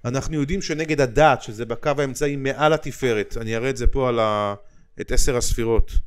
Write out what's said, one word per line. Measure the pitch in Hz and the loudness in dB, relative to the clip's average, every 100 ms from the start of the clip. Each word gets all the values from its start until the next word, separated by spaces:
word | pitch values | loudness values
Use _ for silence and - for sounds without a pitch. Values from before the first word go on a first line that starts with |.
אנחנו | 123 131 - 151 | -4 -4 -4 -4
יודעים | 143 190 | -2 -4
שנגד | - 156 156 151 | -4 -4 -2 0
הדעת, | 127 110 151 127 | 2 6 4 4
שזה | - 107 | -4 -10
בקו | 117 117 151 139 | -8 -4 -2 -2
האמצעי | 139 123 147 143 | -2 -2 -4 -2
מעל | 135 127 151 | -4 2 2
התפארת, | 156 147 - 127 107 98 117 | 2 -2 -2 0 0 -2 -6
אני | 110 113 | -4 -4
אראה | 127 | -4
את | 123 | 0
זה | 120 | 0
פה | 135 127 | 2 0
על | 117 | 0
ה-, | 110 104 101 101 - - _ - | 0 0 -2 -6 -14 -20 _ -14
את | 107 | 0
עשר | 120 - 123 | 4 4 2
הספירות. | 113 - 113 113 - - | -2 -2 2 2 2 0